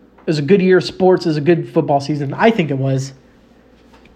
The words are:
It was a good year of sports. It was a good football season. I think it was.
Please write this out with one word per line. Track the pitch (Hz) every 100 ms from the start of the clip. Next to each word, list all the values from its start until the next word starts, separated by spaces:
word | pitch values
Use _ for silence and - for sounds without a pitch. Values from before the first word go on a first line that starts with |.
| _ _
It | -
was | 151
a |
good | 139 196
year | 185 185
of |
sports. | - - 185 180 175
It |
was | 151
a |
good | 143 170 -
football | 170 147 139
season. | 135 147 135
I | 135 214
think | 220 151
it | 135
was. | 135 135 131 - _ _ _ _ _ _ _ _ _